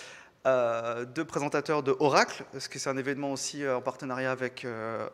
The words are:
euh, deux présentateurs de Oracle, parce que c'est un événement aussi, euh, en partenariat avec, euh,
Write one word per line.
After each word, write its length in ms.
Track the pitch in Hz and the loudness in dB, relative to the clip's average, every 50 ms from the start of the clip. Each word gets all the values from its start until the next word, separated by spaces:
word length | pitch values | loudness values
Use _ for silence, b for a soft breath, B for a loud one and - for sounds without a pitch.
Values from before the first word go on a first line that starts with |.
| B B B B B B B _ - | B B B B B B B _ 2
euh, 600 | 131 131 127 120 117 117 117 117 117 117 120 127 | 4 4 6 4 2 2 0 -2 -2 -2 -4 -6
deux 200 | 123 127 160 160 | -4 -4 -6 -6
présentateurs 580 | - - 160 143 147 156 147 139 - 151 147 135 | -2 -2 -2 0 2 0 0 2 2 2 2 4
de 120 | 139 135 - | 2 4 6
Oracle, 460 | 151 139 147 190 233 - - - 135 - | 6 8 8 6 6 6 0 -8 -12 -12
parce 160 | - 135 - | -10 -12 -10
que 120 | - - 135 | -10 -8 -4
c'est 100 | - 143 | -4 -2
un 80 | 131 | -2
événement 340 | 135 123 139 135 131 143 139 | -2 -2 -2 -2 -2 -2 -4
aussi, 320 | 135 127 - - - 143 143 | -2 -4 -4 -6 -6 -4 -2
euh, 140 | 135 127 | 0 0
en 40 | 123 | 0
partenariat 500 | 120 131 123 - 151 131 123 131 131 131 | -2 -4 -6 -6 -8 -6 -4 -2 -2 -2
avec, 320 | 131 120 127 120 123 - - | 0 0 -2 -4 -4 -6 -8
euh, 440 | 123 113 113 110 113 113 107 110 - | -8 -6 -6 -6 -6 -4 -4 -6 -6